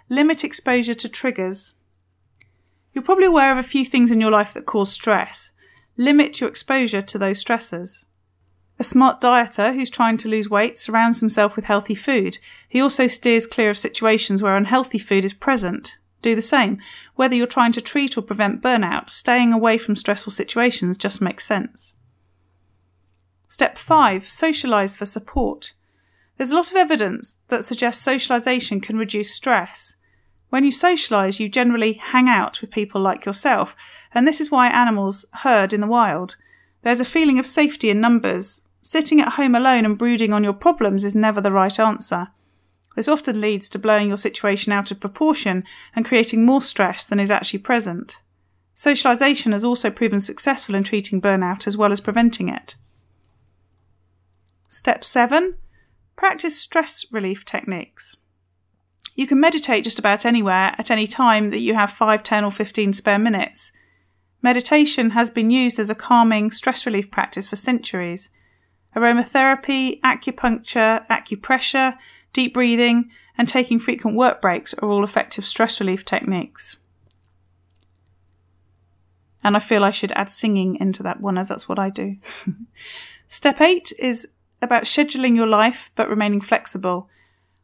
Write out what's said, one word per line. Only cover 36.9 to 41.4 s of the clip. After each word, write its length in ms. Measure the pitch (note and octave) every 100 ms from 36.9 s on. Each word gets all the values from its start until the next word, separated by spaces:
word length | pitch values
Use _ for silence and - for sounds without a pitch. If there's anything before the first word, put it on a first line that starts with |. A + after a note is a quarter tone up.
| B3
a 40 |
feeling 360 | B3 E4 D#4 B3+
of 60 | C4
safety 440 | - D4 - A3
in 100 | G3+
numbers. 600 | A#3 A#3 F#3+ F3+ - - _ _
Sitting 400 | - D#4+ D4+ D4+
at 120 | A#3+
home 240 | C#4 C#4 A#3+
alone 280 | C4 B3
and 140 | G#3+ G#3
brooding 340 | A#3+ A3+ A3
on 120 | G#3
your 80 | G#3
problems 520 | G3+ - - G#3 G3
is 100 | G3+ G#3+
never 240 | A3 G#3